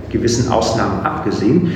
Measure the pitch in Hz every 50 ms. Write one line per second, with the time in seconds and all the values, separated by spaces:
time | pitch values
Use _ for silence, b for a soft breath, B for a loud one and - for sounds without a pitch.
0 | - - - 120 117 117 113 120 117 - - 110 110 - - 104 101 98 98 95
1 | 95 - - - - 104 92 - - - 139 180 175 170 B